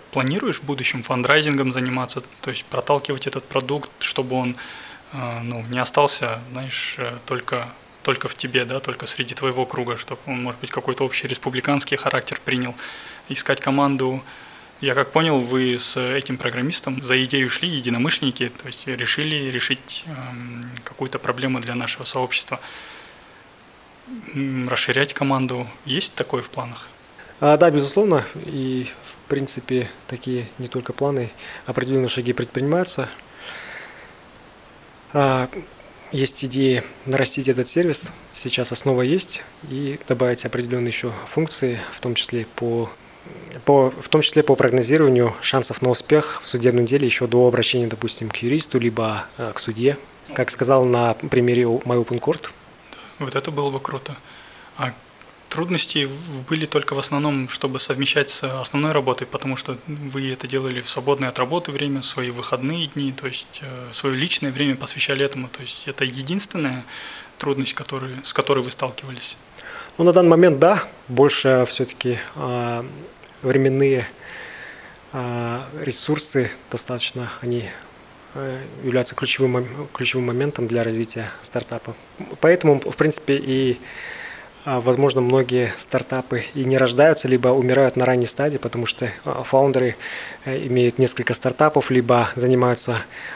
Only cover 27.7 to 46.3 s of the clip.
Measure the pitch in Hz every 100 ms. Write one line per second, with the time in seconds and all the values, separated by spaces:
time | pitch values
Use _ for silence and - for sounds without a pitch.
27.7 | 147 139 196 214 156 120 156 156 143 131
28.7 | 127 123 - - - - 139 135 - -
29.7 | 127 117 - - 120 - 123 113 - 123
30.7 | 131 120 - 139 143 113 - - - -
31.7 | 127 123 135 123 - 123 120 123 127 139
32.7 | 170 175 - 127 - - - - - -
33.7 | - - - - - - - - - -
34.7 | - - - - 147 139 131 123 - -
35.7 | - - - - 143 135 - 131 127 135
36.7 | 123 - - - 135 127 - 131 123 123
37.7 | 165 175 143 - - - - 127 - 123
38.7 | 120 139 127 127 180 - - - - 147
39.7 | 131 139 143 - 120 127 123 117 123 120
40.7 | 123 120 - 123 107 - - 160 - 131
41.7 | 113 95 - 127 113 - 120 110 - 120
42.7 | 117 110 - - - - - - 123 127
43.7 | 139 131 127 - 156 151 151 147 135 127
44.7 | 127 117 156 147 123 117 107 - 135 120
45.7 | - 143 120 - 151 151